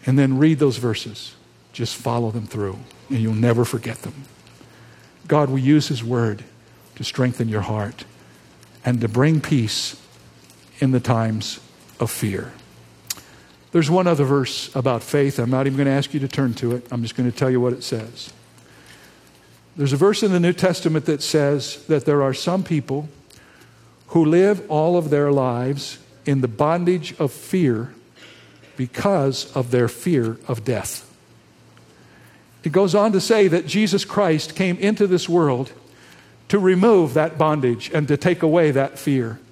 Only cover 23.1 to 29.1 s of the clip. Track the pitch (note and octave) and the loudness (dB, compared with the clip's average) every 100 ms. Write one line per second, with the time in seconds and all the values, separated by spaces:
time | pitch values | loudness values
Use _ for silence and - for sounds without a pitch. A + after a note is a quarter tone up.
23.1 | - - - - - - - - _ _ | -16 -20 -20 -20 -20 -20 -20 -20 _ _
24.1 | E3+ D#3 E3+ G3 G3+ - D3+ D#3+ F3 D#3 | 2 4 6 4 2 -2 0 2 2 2
25.1 | C#3+ C#3+ C#3 B2+ A#2+ B2+ C#3 - - - | 0 2 2 0 -2 -4 -4 -8 -16 -20
26.1 | - - C#3 B2+ A2 D3 E3+ F3 F#3 D#3 | -12 -2 0 0 0 0 2 0 0 -4
27.1 | - D3 - - F#3 D#3 A2+ A#2 - - | -4 -4 -4 -6 0 0 0 -4 -14 -20
28.1 | _ - - - - - - B2+ - D#3 | _ -20 -20 -20 -20 -20 -8 -8 -4 0